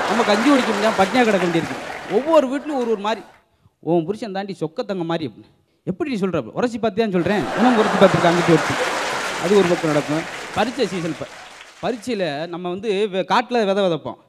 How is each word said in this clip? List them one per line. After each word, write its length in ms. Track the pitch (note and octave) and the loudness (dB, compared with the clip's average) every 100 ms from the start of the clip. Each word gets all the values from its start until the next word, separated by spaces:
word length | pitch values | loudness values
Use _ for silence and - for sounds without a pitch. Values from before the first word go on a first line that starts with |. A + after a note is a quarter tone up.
| - | 0
நம்ம 140 | A3 G#3 | 0 2
கஞ்சி 240 | G#3 C4+ | 2 4
குடிக்க 220 | C4+ G#3+ | 4 2
முடியாம 340 | G3+ G#3+ G#3 F#3+ | 0 0 2 2
பட்னியா 180 | B3 | 4
கிடக்க 220 | A3+ G3 F3+ | 4 4 2
வேண்டியிருக்கு. 460 | E3 - - - - - | 0 -2 -8 -10 -12 -2
ஒவ்வொரு 340 | G3 C#4+ D#4+ C4 | -2 4 4 4
வீட்லயும் 300 | C#4 D4+ C#4 | -2 -4 -4
ஒரு 140 | A#3 | -2
ஒரு 60 | G#3+ | -2
மாதிரி. 300 | G3+ A3 - _ _ _ _ _ | -2 -6 -8 _ _ _ _ _
"உன் 260 | D3+ E3+ | 0 0
புருஷன் 280 | D#3+ A3 A#3 | 0 -6 -6
தாண்டி 240 | F#3+ G3 F3+ | -6 -8 -6
சொக்க 220 | D#3+ - | -6 -6
தங்க 220 | A#3+ F#3+ | -6 -4
மாதிரி" 260 | E3 E3 C#3 | -4 -4 -6
அப்படின்னு. 180 | G2+ G#2+ _ _ _ | -12 -20 _ _ _
"எப்படி 260 | - F#3 D#4 | -10 -6 -4
நீ 60 | A3+ | -2
சொல்ற?" 220 | F#3+ E3+ | -2 -2
"உரசி 400 | A2 D#3 A#3 A3+ | -4 -4 -4 -2
பார்த்து 240 | A3 F#3+ | -2 0
தான் 200 | A3+ F3 | 0 0
சொல்றேன்." 200 | E3 G#3 - - | 0 0 -2 2
"உனக்கு 220 | B3 A3+ | 4 4
உரசி 160 | G#3+ G3 | 2 6
பார்த்துருக்க 340 | F#3+ E3 E3+ | 6 6 4
அங்கிட்டு 220 | E3+ E3 | 4 4
ஒருத்தி." 220 | D#3+ - C3 - - - - - - | 4 2 -2 -4 -4 -4 -6 -6 -4
அது 120 | E3+ G#3 | 2 4
ஒரு 120 | F3+ | 4
பக்கம் 220 | F3 D#3+ | 2 2
நடக்கும். 300 | D3 - - - - - | 0 0 -4 -4 -10 -8
பரீட்சை 320 | F#3 A3+ A#3+ G#3 | -4 -2 -2 -2
சீசன் 240 | F#3 E3 | -2 -6
இப்ப. 160 | D3 C3+ - - - - - | -6 -10 -14 -20 -20 -20 -8
பரீட்சையில 640 | F3 A#3+ A#3+ A3 E3+ C#3+ F3 | -6 -6 -6 -4 -2 -4 -6
நம்ம 220 | F3 F3+ | -6 -6
வந்து 400 | F#3 A3 F#3+ G#3+ | -4 -2 -2 -2
வெ-, 40 | F#3 | -2
காட்டுல 480 | - G#3 A#3+ A#3+ | 0 0 2 0
விதை 200 | G3+ G3 | 2 2
விதைப்போம், 320 | F#3+ D#3 B2 G2 | 2 0 -4 -12